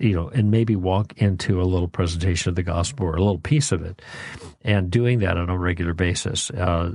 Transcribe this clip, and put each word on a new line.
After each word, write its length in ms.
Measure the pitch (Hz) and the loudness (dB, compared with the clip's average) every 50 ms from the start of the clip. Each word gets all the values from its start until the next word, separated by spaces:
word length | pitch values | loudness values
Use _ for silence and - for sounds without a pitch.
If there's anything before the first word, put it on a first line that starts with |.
you 140 | - 113 98 | 0 2 2
know, 140 | 87 82 - | 2 0 -2
and 220 | - 139 107 104 104 | 0 0 2 4 4
maybe 240 | 113 113 107 110 | 4 4 2 2
walk 360 | 98 90 92 92 98 107 - - | 0 2 2 2 2 0 -2 -2
into 440 | - 107 101 95 90 - - 104 90 | 0 2 2 2 0 0 0 0 2
a 40 | 90 | 2
little 240 | 92 90 90 87 87 | 2 2 0 0 -2
presentation 600 | - - 92 85 82 85 82 95 87 82 - 92 | -2 -2 -2 -2 -2 -2 0 0 0 0 0 -2
of 60 | 87 | -2
the 80 | 90 87 | -2 -2
gospel 440 | 80 82 85 85 - - - 95 | -2 -2 -2 -2 -2 -4 -4 -4
or 100 | 87 78 | -2 0
a 40 | 82 | 2
little 180 | 95 104 98 82 | 2 2 2 0
piece 340 | - - 147 156 143 - - | 0 0 2 2 2 0 -2
of 100 | 82 82 | -2 -4
it, 180 | 85 92 - - - - - - - - - - - - _ - | -6 -12 -14 -18 -18 -16 -16 -16 -16 -16 -16 -18 -20 -18 _ 0
and 280 | 120 104 101 92 90 | 2 2 2 2 2
doing 280 | 87 120 120 120 123 120 | 2 2 2 4 2 2
that 180 | 98 90 85 | 2 0 0
on 140 | 87 87 87 | 0 -2 -2
a 80 | 92 90 | -2 -2
regular 340 | 87 90 87 85 87 85 85 | 0 -2 -2 0 -2 -2 0
basis. 560 | 85 92 87 85 - - - - - - - | 0 0 0 0 -2 -4 -4 -4 -4 -6 -6
Uh, 440 | - - 90 90 85 82 85 87 87 | -4 -2 0 0 0 0 0 -2 -6